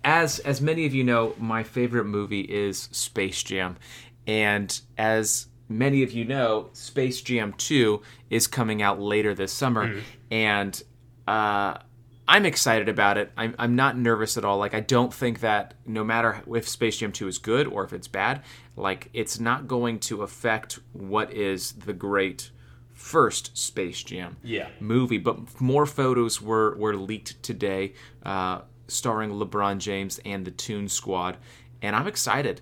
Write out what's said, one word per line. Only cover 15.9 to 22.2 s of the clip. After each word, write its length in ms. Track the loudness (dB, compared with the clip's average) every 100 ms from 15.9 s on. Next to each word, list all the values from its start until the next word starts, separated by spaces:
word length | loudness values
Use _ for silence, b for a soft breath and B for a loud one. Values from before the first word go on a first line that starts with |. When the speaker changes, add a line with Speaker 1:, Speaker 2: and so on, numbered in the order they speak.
| -4
Speaker 1:
matter 380 | 0 2 2 0 -4
if 140 | -4 -4
Space 300 | -2 -2 0
Jam 120 | -6
two 160 | -6 -6
is 120 | -6
good 280 | 0 0 2
or 180 | -2
if 100 | -6
it's 120 | -8 -8
bad, 360 | -2 0 -2 B B B -4
like, 320 | -2 -2 -6
it's 260 | -6 -6 -2
not 260 | 0 0 0
going 320 | 0 0 -2
to 200 | -6 -6
affect 580 | -6 -2 0 0 -4 -14 -14
what 400 | -14 0 0 0
is 400 | -2 -2 -2 -6
the 220 | -8 -8
great 560 | -6 0 2